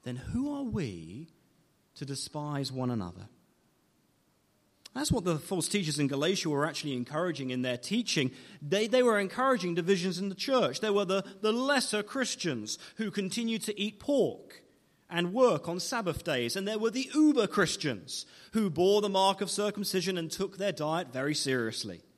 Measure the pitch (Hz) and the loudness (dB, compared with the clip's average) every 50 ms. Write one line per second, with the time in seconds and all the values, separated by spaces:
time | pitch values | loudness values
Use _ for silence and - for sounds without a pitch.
0 | _ 127 123 131 131 - 156 240 269 294 294 277 277 233 208 214 160 117 92 85 | _ -8 -10 -8 -8 -6 -4 -4 -2 -2 -4 -6 -6 -4 -4 -4 -4 -4 -6 -10
1 | 80 80 90 123 165 160 _ _ _ _ _ _ _ _ _ _ _ _ _ - | -12 -12 -14 -14 -16 -16 _ _ _ _ _ _ _ _ _ _ _ _ _ -14
2 | 147 131 139 127 - - - 151 147 147 147 139 139 127 127 135 127 123 120 113 | -10 -8 -8 -8 -8 -10 -8 -8 -6 -4 -4 -4 -4 -4 -4 -2 -2 -2 -2 -2
3 | 95 87 87 92 98 104 _ _ _ _ _ _ _ _ _ _ _ _ _ _ | -4 -6 -10 -14 -18 -20 _ _ _ _ _ _ _ _ _ _ _ _ _ _
4 | _ _ _ _ _ _ _ _ _ _ _ _ _ _ _ _ _ - _ 254 | _ _ _ _ _ _ _ _ _ _ _ _ _ _ _ _ _ -12 _ -6
5 | 294 302 - 240 165 180 165 151 - - 196 180 151 - - 208 190 156 143 147 | -2 0 0 2 2 0 -2 -2 -2 -4 -4 -2 -2 0 0 0 0 0 0 0
6 | 147 135 139 139 147 170 202 - - 165 147 139 143 165 143 - - 147 135 127 | 0 0 2 0 2 2 0 0 0 -2 0 0 0 0 -2 -4 -6 -4 -4 -4
7 | 123 - 147 151 175 180 160 135 139 127 127 127 123 127 123 120 - - 196 233 | -6 -4 -4 -2 -2 -2 -4 -4 -4 -4 -2 -2 -2 -2 -2 -4 -4 -2 -2 -2
8 | 233 - - 160 135 127 - - - - - - - 147 180 202 220 226 214 254 | 0 0 0 0 0 0 -2 -6 -20 -20 -18 -14 -4 -2 0 0 2 4 4 4
9 | 247 247 220 202 196 185 - - 254 269 262 220 175 180 170 170 170 175 196 180 | 6 6 6 4 2 0 0 2 2 4 4 2 2 0 0 0 2 2 2 2
10 | 170 190 175 170 196 202 190 - - - 269 254 196 135 127 - - 220 202 202 | 2 -2 -2 -2 -4 -4 -4 -4 -2 2 4 4 4 4 0 0 0 2 2 2
11 | 202 175 190 196 190 - - - - 214 220 240 262 269 285 269 - - - 208 | 4 4 2 0 0 -4 -12 0 0 2 2 4 2 4 4 2 2 2 -2 -2
12 | 202 - - 269 254 - - - - 175 139 117 104 104 - - - - - - | -2 -2 -2 -2 -2 -2 -2 -2 -2 -2 -2 -2 -4 -6 -8 -10 -12 -20 -8 -6
13 | 220 202 - 202 202 185 - 240 233 226 226 220 - 220 208 - 202 214 214 - | -6 -4 -2 -4 -4 -4 -4 -4 -2 -2 -2 -2 -2 -4 -4 -4 -4 -6 -6 -6
14 | - - 285 269 202 135 - - - - - - - _ _ _ _ _ _ _ | -2 2 4 4 4 4 2 -4 -14 -20 -20 -20 -20 _ _ _ _ _ _ _
15 | _ _ 170 170 175 175 185 247 262 240 180 143 - 175 170 165 - - - 233 | _ _ -2 -2 -2 0 4 4 6 6 6 2 0 -4 -6 -4 -4 -4 -4 -2
16 | 220 175 147 - - - 147 127 120 120 - 190 196 202 220 214 220 233 202 254 | -2 -2 -4 -2 -2 -2 0 0 0 0 -2 -2 -2 -2 -2 0 0 0 0 -2
17 | 262 - - 302 311 302 294 247 214 190 - 208 185 - - - - 147 120 95 | -6 -2 4 6 6 6 6 6 2 2 4 2 2 2 2 -2 -2 -2 -2 -4
18 | 82 - - - - - - - - - - 220 220 196 147 156 180 190 202 214 | -8 -10 -12 -12 -12 -12 -18 -20 -20 -4 -2 0 0 0 2 4 4 6 6 4
19 | 208 202 196 190 190 196 196 196 202 185 - - 208 208 202 202 202 - - 190 | 4 2 4 6 6 6 4 2 -2 -4 -2 -2 -2 -2 -2 -2 -4 -2 0 0
20 | 165 185 185 175 165 160 - - 190 - - - 190 202 165 - 151 151 160 170 | 0 0 -2 -4 -4 -6 -4 -4 -6 -6 -4 -4 -4 -2 -2 -2 -2 -2 0 -2
21 | 180 135 123 131 135 147 151 143 - 135 131 127 117 110 107 - - 104 87 82 | -4 -4 -6 -4 -2 0 0 0 0 0 2 2 0 -2 -4 -6 -8 -8 -10 -12
22 | - _ _ | -16 _ _